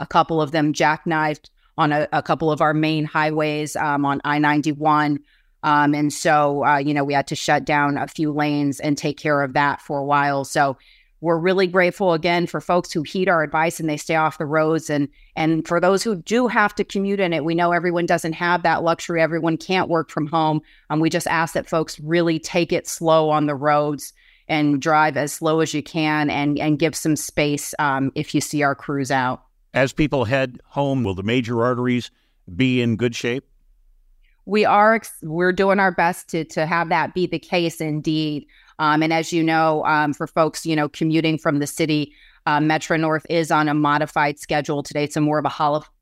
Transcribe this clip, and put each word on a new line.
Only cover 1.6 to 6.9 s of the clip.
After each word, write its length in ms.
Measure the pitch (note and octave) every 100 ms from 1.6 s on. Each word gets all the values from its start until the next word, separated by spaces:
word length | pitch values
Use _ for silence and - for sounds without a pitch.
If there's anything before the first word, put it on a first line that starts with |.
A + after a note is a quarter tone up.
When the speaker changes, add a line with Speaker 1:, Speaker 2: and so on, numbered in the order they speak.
| _ -
Speaker 1:
on 160 | D#3
a, 160 | D3+ D3+
a 100 | D3
couple 300 | - D3+ D#3+
of 80 | D3
our 140 | D#3
main 320 | D#3 D#3 D#3 D3+
highways, 720 | D#3 D#3 D#3 D#3 D3+ D3+ -
um, 260 | D3+ C#3+
on 160 | C#3 C#3 D3
I 120 | D3
ninety-one. 840 | D3+ D3 D3+ D3 D3+ D3+ D3+ C#3+ - _ _ _
Um, 300 | D3+ D3 D3
and 180 | D3 D3
so, 540 | - E3+ D3+ D3 C#3+ B2+
uh, 120 | D3
you 160 | C#3+